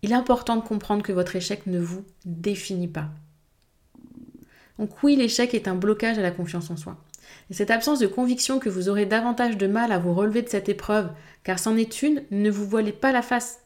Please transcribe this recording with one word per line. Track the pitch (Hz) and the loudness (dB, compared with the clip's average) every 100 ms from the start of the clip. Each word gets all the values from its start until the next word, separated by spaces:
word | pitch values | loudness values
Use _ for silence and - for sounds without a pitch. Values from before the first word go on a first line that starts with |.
Il | 208 | 2
est | 240 | 0
important | 247 247 240 226 | 4 0 2 -2
de | |
comprendre | 226 214 - 208 | -2 -6 -2 -2
que | 208 | 0
votre | 185 180 185 | -2 -2 -4
échec | 175 202 - | -6 -6 -4
ne | 180 | -4
vous | 170 180 202 _ 180 | -4 -6 -12 _ -12
définit | 165 185 196 - 185 175 | -6 -4 -4 -4 -4 -4
pas. | 160 151 - - _ _ _ _ _ _ - - - - - - _ _ - | -6 -8 -10 -20 _ _ _ _ _ _ -20 -20 -20 -20 -20 -20 _ _ -8
Donc | 214 - | -8 2
oui, | 285 285 | 4 6
l'échec | 240 226 247 | 4 2 2
est | 233 202 | 0 -2
un | 185 | 0
blocage | 196 208 226 220 | 2 2 2 0
à | |
la | 185 | 0
confiance | 180 175 175 156 | -2 -6 -6 -6
en | 165 | -10
soi. | - 170 _ - - - _ | -10 -16 _ -20 -20 -20 _
Et | |
cette | 190 202 | -4 0
absence | 226 226 294 | 2 2 2
de | 214 | 2
conviction | 220 247 247 - 262 | 2 0 0 0 0
que | 240 | 0
vous | 185 180 | -2 0
aurez | 202 202 | 2 2
davantage | 220 233 233 240 214 | 2 0 0 0 2
de | 196 | 0
mal | 208 233 | 2 2
à | 190 | 2
vous | 175 | 2
relever | 175 208 220 | 2 2 2
de | 240 | 0
cette | 208 196 | -2 -2
épreuve, | 196 - 208 180 - - - | -4 0 0 0 -8 -20 -16
car | - 180 | -4 -2
c'en | - 220 | 2 2
est | 226 - | 0 0
une, | 285 294 277 | 2 2 0
ne | 202 208 | 0 2
vous | 202 208 | 2 0
voilez | 220 214 | 0 0
pas | 208 269 | 0 2
la | 254 | 2
face. | 240 247 240 - | 2 -2 -2 -14